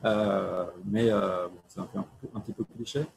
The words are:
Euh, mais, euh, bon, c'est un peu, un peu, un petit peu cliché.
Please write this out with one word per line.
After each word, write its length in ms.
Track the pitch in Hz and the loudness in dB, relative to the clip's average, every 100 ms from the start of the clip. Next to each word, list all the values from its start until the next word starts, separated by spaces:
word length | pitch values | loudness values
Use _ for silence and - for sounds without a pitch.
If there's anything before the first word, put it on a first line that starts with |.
Euh, 600 | 113 107 104 98 95 90 87 - | 4 4 4 2 0 -2 -4 -6
mais, 260 | 98 104 117 | -2 4 6
euh, 380 | 104 95 90 90 | 6 2 0 -4
bon, 100 | 90 - | -8 -16
c'est 140 | - | -12
un 60 | 90 | -8
peu, 120 | 98 | -6
un 80 | 95 - | -8 -10
peu, 80 | - | -12
un 60 | 107 | -10
petit 120 | - | -10
peu 100 | 104 | -6
cliché. 420 | 113 - 117 143 156 | -8 -6 -6 -4 -4